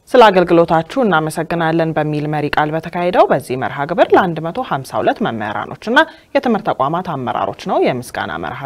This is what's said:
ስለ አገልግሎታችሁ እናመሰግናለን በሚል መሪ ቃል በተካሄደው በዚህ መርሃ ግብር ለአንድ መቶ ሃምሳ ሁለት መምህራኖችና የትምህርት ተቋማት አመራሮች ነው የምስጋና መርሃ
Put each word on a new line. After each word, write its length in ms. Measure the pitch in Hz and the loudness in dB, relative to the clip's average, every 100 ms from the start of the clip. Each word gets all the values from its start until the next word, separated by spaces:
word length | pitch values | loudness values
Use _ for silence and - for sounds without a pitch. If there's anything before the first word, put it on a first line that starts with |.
| _ | _
ስለ 120 | 254 | 8
አገልግሎታችሁ 760 | 220 185 175 170 170 165 160 269 | 8 6 4 4 4 2 0 -2
እናመሰግናለን 880 | 220 160 156 165 160 170 160 165 160 | 2 2 0 -4 -4 -2 0 0 0
በሚል 340 | 156 151 151 151 | -2 -2 -2 -4
መሪ 180 | 151 147 | -4 -2
ቃል 200 | - 151 | 0 0
በተካሄደው 540 | 160 170 175 180 254 370 | -2 -6 -4 0 2 2
በዚህ 300 | 151 - 127 | 2 -2 -4
መርሃ 280 | 110 - 143 | -4 -4 -4
ግብር 240 | 190 349 | 0 4
ለአንድ 300 | 349 190 156 | 4 4 -2
መቶ 180 | 165 170 | -6 -6
ሃምሳ 280 | 170 147 131 113 | -6 -6 -4 -2
ሁለት 260 | 123 - | 0 0
መምህራኖችና 800 | 175 113 107 104 - - 214 269 320 - _ | -4 -4 -6 -6 -8 -10 0 2 2 -4 _
የትምህርት 360 | 269 254 214 - | -2 0 -2 -2
ተቋማት 420 | - 135 170 185 | -2 -2 -2 -4
አመራሮች 540 | 139 117 - 98 - 185 | -6 -4 -4 -4 -6 -4
ነው 140 | 285 | 0
የምስጋና 520 | 175 123 123 101 101 82 | 0 -2 -6 -8 -6 -6
መርሃ 240 | 80 127 | -8 -10